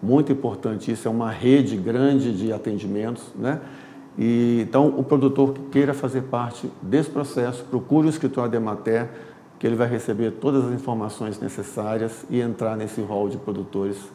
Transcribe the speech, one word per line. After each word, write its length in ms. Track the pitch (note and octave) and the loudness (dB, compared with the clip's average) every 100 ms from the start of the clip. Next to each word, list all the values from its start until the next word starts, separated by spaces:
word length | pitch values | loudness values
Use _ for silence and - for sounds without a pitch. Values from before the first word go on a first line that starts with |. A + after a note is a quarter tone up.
Muito 300 | F#2+ C3+ D3 | 4 4 4
importante 580 | C3+ A#2+ G2+ B2 G#2+ - | 2 0 -4 -4 -4 -4
isso, 160 | A2+ A#2+ | -4 -2
é 40 | |
uma 200 | A2+ A2+ | -2 -2
rede 460 | G#2+ A#2+ C#3 A#2 G#2+ | 0 6 6 6 0
grande 560 | F2+ A#2 C3+ C#3 B2 | -2 2 4 4 2
de 220 | G2+ A2 | 0 -2
atendimentos, 720 | G#2+ - G#2 G2 G2+ A2 A#2+ - - | -2 -4 -4 -4 -4 -4 -6 -10 -6
né? 220 | A2+ D3+ - - - - - - | -4 -4 -6 -18 -18 -20 -18 -2
E, 420 | A2+ A#2+ A#2+ A#2 A2 | 2 4 4 2 2
então, 240 | C3 D3 C3+ | 4 4 2
o 40 | |
produtor 520 | C3 D3 C3+ C3+ C#3 | 2 4 4 4 2
que 60 | C3+ - | 2 0
queira 240 | C#3 C#3 | 2 2
fazer 300 | C3+ B2+ B2+ | 2 -2 -2
parte 460 | C3 A#2+ A#2+ - B2 - | -2 -2 -4 -6 -10 -10
desse 260 | F#2 B2+ D3 | 0 2 2
processo, 560 | - C#3+ - B2 B2+ - | -2 -4 -2 -2 -4 -4
procure 360 | B2+ B2+ D3 D#3 | -4 4 4 4
o 40 | |
escritório 400 | D#3 C3 - A#2+ | 2 -2 0 0
da 80 | A#2 | 0
emater, 500 | A2 G2+ - A2+ D3+ - - - - - | -2 -4 0 0 0 -10 -18 -20 -20 -4
que 80 | - | -2
ele 80 | |
vai 140 | A#2 A#2 | 2 2
receber 440 | A#2 - G#2+ A2+ | 0 -2 -2 -2
todas 340 | G#2+ C#3 C#3 A#2+ | 0 0 2 2
as 60 | |
informações 680 | B2 C3 A#2 G#2+ - A2 G2+ | -2 -4 -4 -4 -6 -8 -6
necessárias 840 | A2 - G2+ - G#2+ A2 A2+ A2+ - | -8 -8 -10 -6 -4 -2 -4 -6 -4
e 100 | B2 | -2
entrar 380 | A#2+ A2 A2 A2 | -2 -2 -4 -4
nesse 240 | G#2+ A2 | -6 -6
rol 300 | G#2 G#2 G2+ | -4 0 0
de 80 | G2 | -2
produtores 580 | - G2 F#2+ G2 G2 G2+ - | -6 -6 -4 -2 -2 -4 -12